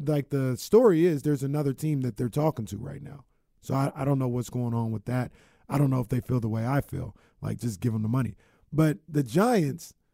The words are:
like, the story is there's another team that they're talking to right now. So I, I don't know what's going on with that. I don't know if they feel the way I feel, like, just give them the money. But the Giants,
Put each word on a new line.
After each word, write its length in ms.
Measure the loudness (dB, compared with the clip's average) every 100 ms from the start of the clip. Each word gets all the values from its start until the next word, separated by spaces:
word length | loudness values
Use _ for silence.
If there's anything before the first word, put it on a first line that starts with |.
| -2
like, 240 | -2 -2
the 260 | -2 -2 -4
story 500 | 4 6 8 6 4
is 180 | 2
there's 180 | 0 0
another 300 | 0 -2 -2
team 280 | -2 -2 0
that 140 | -2 -2
they're 140 | -2
talking 360 | 0 0 -2 -6
to 100 | -8
right 240 | -10 -12
now. 240 | -14 -18 -20 _ _ _
So 120 | -4
I, 180 | -2 -2 -2
I 100 | 0
don't 140 | 0
know 80 | 0
what's 240 | -2 -4
going 220 | -4 -2 -2
on 160 | -2
with 140 | -4 -4
that. 260 | -4 -4 -10 _ _ -4
I 100 | 2
don't 120 | 2
know 100 | 2
if 80 | 0
they 100 | -2
feel 180 | 0 -2
the 80 | 0
way 180 | -2 0
I 140 | 0
feel, 340 | -2 -6 -10 -14 _ -10
like, 180 | -8 -4
just 200 | -6 -2
give 100 | -2
them 100 | 0
the 40 | 0
money. 280 | 0 -2 -6 _ _ -6
But 280 | 2 2 0 -4
the 140 | -2
Giants, 720 | 0 2 4 4 2 -4 -12 -20 _